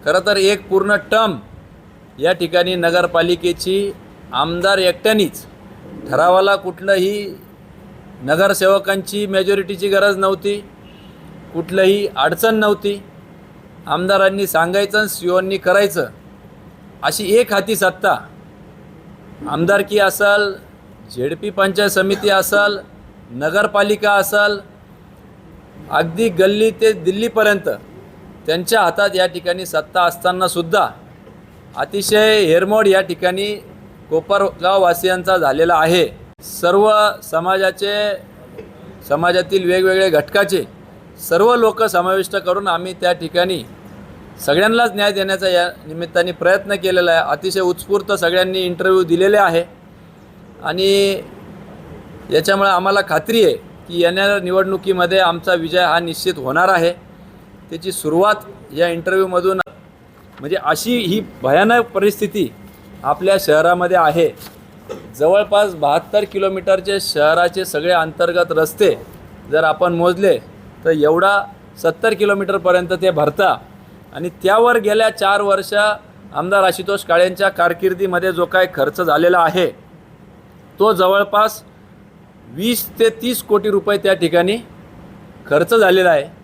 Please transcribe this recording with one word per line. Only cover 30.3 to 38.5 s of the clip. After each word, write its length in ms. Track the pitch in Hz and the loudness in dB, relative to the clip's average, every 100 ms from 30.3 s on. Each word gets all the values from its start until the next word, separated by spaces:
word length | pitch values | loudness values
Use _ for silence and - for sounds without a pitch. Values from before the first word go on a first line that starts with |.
| 180 185 175 165 202 131 - - - - - - - - - | 0 -2 -2 -2 0 0 -4 -20 -20 -20 -20 -20 -20 -18 -10
अतिशय 640 | 139 202 196 214 214 214 | -6 -4 0 2 4 2
हेरमोड 460 | 180 165 190 214 202 | 4 2 2 2 4
या 120 | 190 | 2
ठिकाणी 460 | 190 170 180 185 208 208 - - - - - | 0 -4 -4 -2 -6 -8 -14 -20 -20 -20 -6
कोपरगाववासियांचा 1300 | 156 160 196 196 - 175 196 180 170 185 185 185 185 | -6 0 0 0 -2 0 2 2 2 -2 -2 0 0
झालेला 380 | 147 139 165 170 | 0 2 2 4
आहे. 300 | 160 175 135 - - - | 4 2 0 -4 -20 -20
सर्व 460 | - - 175 190 214 214 208 - | -18 -4 0 2 4 4 2 -2
समाजाचे, 720 | - 160 175 190 190 185 202 208 208 190 - - - | -6 -4 -2 0 0 -2 -6 -4 -4 -6 -12 -20 -20